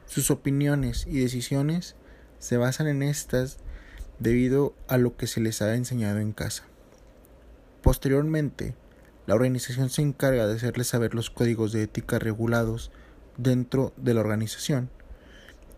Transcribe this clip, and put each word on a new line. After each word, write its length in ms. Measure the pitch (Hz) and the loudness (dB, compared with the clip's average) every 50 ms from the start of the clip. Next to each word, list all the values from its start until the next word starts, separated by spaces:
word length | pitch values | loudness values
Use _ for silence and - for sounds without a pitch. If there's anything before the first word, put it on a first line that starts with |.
| - | -16
Sus 240 | - - - 135 - | -8 -4 -2 2 2
opiniones 760 | 147 135 - 143 139 139 143 143 147 143 131 120 113 - - - | 0 0 0 0 0 2 2 2 2 2 0 0 -2 -4 -4 -2
y 140 | 165 135 | 0 0
decisiones 760 | 127 123 127 123 120 - 139 139 143 151 160 180 170 - - - - - - - - - - - | 0 0 0 -2 -4 -2 0 0 0 0 0 -2 -4 -6 -14 -20 -20 -20 -20 -20 -20 -20 -20 -14
se 180 | - - 120 120 | -6 0 0 2
basan 300 | 120 127 131 - 156 151 | 2 2 0 0 0 0
en 160 | 143 139 139 | 0 0 0
estas 560 | 143 147 147 - - - 127 127 135 - - - - - - - - - - - - - - | -2 -2 -4 -6 -2 -2 -2 -2 -2 -6 -12 -14 -14 -14 -14 -16 -18 -16 -16 -16 -16 -10 -4
debido 560 | 110 113 117 123 127 127 131 139 143 135 - - - - | 0 2 2 4 4 4 4 2 2 0 -2 -6 -6 0
a 80 | 131 127 | 2 2
lo 180 | 123 120 123 | 2 2 0
que 120 | - - 113 | -2 -6 -6
se 120 | - 117 | -2 -2
les 220 | 113 110 110 - | -2 -2 0 0
ha 140 | 104 104 113 | 0 0 0
enseñado 440 | 120 123 - 127 120 110 101 104 107 | 0 -2 -2 -2 -2 0 0 0 0
en 140 | 107 107 107 | -2 -2 -4
casa. 320 | - - - - - - - - - - - - - - - - - - - - - - - - - - - - - | -4 -6 -6 -6 -8 -12 -16 -20 -20 -20 -20 -20 -20 -20 -20 -20 -20 -20 -20 -20 -20 -20 -20 -20 -20 -20 -20 -8 2
Posteriormente, 960 | - 131 131 - - 139 135 139 147 156 156 156 151 131 - - - 107 120 - - - - - - - - - - - | 4 4 4 4 2 2 2 2 2 2 0 0 0 -2 -4 -6 -10 -10 -10 -12 -16 -20 -20 -20 -20 -20 -20 -12 -2 2
la 80 | 98 | 2
organización 540 | 113 127 127 127 123 - - 123 127 135 127 | 4 4 4 2 0 -2 -4 -2 -2 -2 -2
se 120 | - - | 0 0
encarga 440 | 151 147 135 - - 135 131 123 110 | 0 0 0 2 2 2 4 4 2
de 100 | 104 110 | 2 0
hacerles 320 | 113 120 120 113 123 123 - | 0 -2 -2 -2 -2 -2 0
saber 280 | - 120 117 110 - | 0 0 0 0 0
los 140 | 117 113 - | -2 -4 -4
códigos 420 | - - 123 117 117 110 113 104 | -2 0 2 2 2 2 0 0
de 120 | 113 110 107 | 0 -2 -2
ética 360 | 107 - - - - - 113 | -2 -4 -6 -4 -2 -2 0
regulados 720 | 107 113 110 110 113 113 117 117 117 110 110 113 - - - - - - - - - - - | 0 0 -2 -2 0 0 2 2 2 0 -2 -4 -8 -12 -16 -20 -20 -20 -20 -20 -20 -20 -10
dentro 580 | - 120 131 127 123 123 - - 135 131 - - - | -2 2 2 2 2 2 0 0 0 0 0 -4 -4
de 160 | 131 127 117 | 0 2 2
la 60 | 113 | 2
organización. 720 | 107 107 107 107 110 113 - - - - 156 127 123 123 - - - - - - - - - - - - - - - - - | 2 2 0 0 -2 -4 -6 -8 -4 -2 0 0 -2 -4 -8 -16 -20 -20 -20 -20 -20 -20 -20 -20 -20 -20 -20 -20 -20 -20 -20